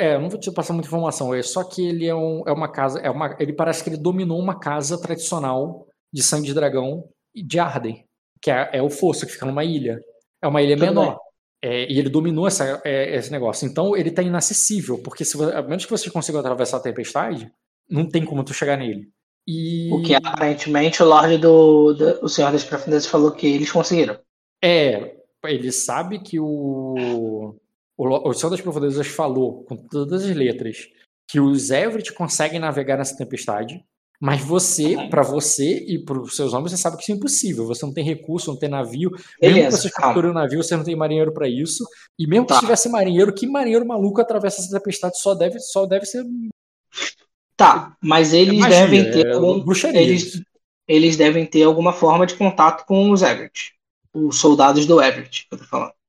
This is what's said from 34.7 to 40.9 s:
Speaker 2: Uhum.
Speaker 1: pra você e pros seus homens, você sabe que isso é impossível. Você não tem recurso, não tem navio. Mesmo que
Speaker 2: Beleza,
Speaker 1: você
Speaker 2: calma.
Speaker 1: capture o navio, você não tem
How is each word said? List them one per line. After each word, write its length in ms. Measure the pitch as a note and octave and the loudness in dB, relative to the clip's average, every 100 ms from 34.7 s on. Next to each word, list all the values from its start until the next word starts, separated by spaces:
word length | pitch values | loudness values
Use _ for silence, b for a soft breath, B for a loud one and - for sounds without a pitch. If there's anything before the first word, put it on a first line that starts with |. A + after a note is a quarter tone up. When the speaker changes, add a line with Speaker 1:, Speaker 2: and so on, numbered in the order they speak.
| - D3+ | 0 0
Speaker 2:
Uhum. 140 | D3 C3+ | -2 0
Speaker 1:
pra 140 | C#3+ | 0
você 560 | C3 C#3+ D3 - C#3 - - | 0 0 -2 -2 -2 -2 -4
e 100 | D#3+ | -6
pros 380 | - C3 A2+ | -6 -8 -6
seus 180 | - C3+ | -4 -2
homens, 160 | B2 E3+ | -2 -4
você 80 | F3+ | -4
sabe 180 | E3+ E3 | -4 -4
que 40 | |
isso 100 | - | -6
é 40 | |
impossível. 500 | G3+ C#4 - G3+ A#2+ | -4 -2 -2 -2 -4
Você 180 | A2+ A#2+ | -6 -6
não 80 | C#3+ | -8
tem 120 | D3+ | -6
recurso, 480 | D3+ D#3 - E3+ D#3+ | -4 -6 -6 -8 -6
não 80 | C3 | -6
tem 100 | D3 | -4
navio. 400 | C#3 A#2 B2+ F3+ | -4 -6 -4 -6
Mesmo 160 | F3+ - - | -6 -14 4
que 80 | E3+ | 6
Speaker 2:
Beleza, 300 | F#3 C4 A3+ | 6 4 2
Speaker 1:
você 120 | F#3 | -4
Speaker 2:
calma. 180 | - C3 | -2 0
Speaker 1:
capture 140 | F3 E3+ | 2 0
o 60 | |
navio, 280 | E3 C#3 D3+ | 0 -2 -2
você 140 | D#3+ E3 | -2 -4
não 60 | |
tem 120 | D#3 | -4